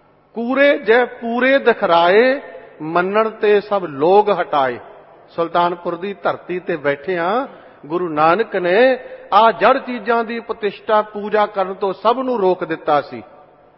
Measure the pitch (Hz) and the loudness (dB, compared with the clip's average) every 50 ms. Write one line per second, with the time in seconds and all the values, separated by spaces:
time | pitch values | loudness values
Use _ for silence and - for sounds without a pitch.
0 | _ _ _ _ _ _ _ 220 233 240 262 269 285 285 285 - 254 202 220 247 | _ _ _ _ _ _ _ -8 -6 -2 0 2 4 4 2 2 2 4 4 4
1 | 240 240 - - 240 233 233 240 240 262 269 277 - 247 220 - 208 180 170 170 | 2 0 -4 -8 -8 -6 -2 0 2 2 2 4 4 2 2 2 2 2 4 4
2 | 170 175 190 214 247 262 269 285 - - - - - - - - 151 156 170 175 | 4 4 4 4 4 4 0 -2 -6 -14 -18 -20 -20 -20 -16 -12 -10 -4 -2 -2
3 | 180 190 202 214 220 220 214 - - 208 208 202 202 - 208 202 180 160 143 135 | -2 0 0 0 -2 -2 -4 -2 0 2 2 2 0 -2 -4 -4 -4 -6 -4 -2
4 | 147 175 190 208 214 208 196 175 170 - 156 143 135 127 120 110 - - - - | 2 4 4 4 4 2 0 -2 -2 -2 -2 0 0 -2 -2 -6 -12 -18 -20 -20
5 | - - - - - _ - - 170 165 165 175 175 175 180 170 - 175 170 165 | -20 -20 -20 -20 -20 _ -8 -6 -6 -2 0 0 0 0 -2 -4 -8 -8 -8 -8
6 | 180 202 196 185 - 160 135 127 - - 180 180 170 - 175 156 139 143 143 143 | -8 -10 -10 -6 -6 -6 -6 -6 -8 -8 -8 -8 -6 -6 -6 -4 -2 -2 -4 -2
7 | - 185 185 175 165 180 208 247 277 - - - - - - - - 147 160 175 | -4 -6 -4 -2 -2 -2 -2 -2 -4 -6 -10 -20 -20 -20 -20 -20 -12 -8 -6 -6
8 | 180 170 151 147 156 165 175 202 226 - - 190 180 175 180 214 254 262 254 - | -6 -4 0 2 2 2 2 2 0 -2 -4 -4 -2 0 2 4 4 2 2 -2
9 | - - - - - - - 202 226 226 202 - 185 226 262 269 - 247 247 240 | -6 -12 -20 -20 -6 0 4 4 4 4 4 4 2 2 2 2 -2 -6 -10 -6
10 | 196 226 233 233 226 208 233 233 226 - 214 - 214 196 190 - - - 220 214 | -4 -2 -2 -2 -2 -4 -8 -8 -8 -10 -8 -6 -6 -6 -6 -6 -2 0 0 0
11 | 208 214 - 208 202 208 190 214 208 208 208 196 185 185 196 185 208 196 180 - | 0 -2 -6 -10 -6 -2 0 0 0 0 -2 -4 -4 -4 -4 -4 -4 -4 -4 -2
12 | - 214 247 254 262 254 247 220 190 185 180 180 175 156 160 156 - - 151 147 | 0 0 0 0 -2 -4 -2 0 0 0 0 0 -4 -6 -8 -6 -2 0 0 0
13 | 135 - 131 117 104 - - - - _ _ _ _ _ _ | -2 -4 -10 -16 -16 -18 -20 -20 -20 _ _ _ _ _ _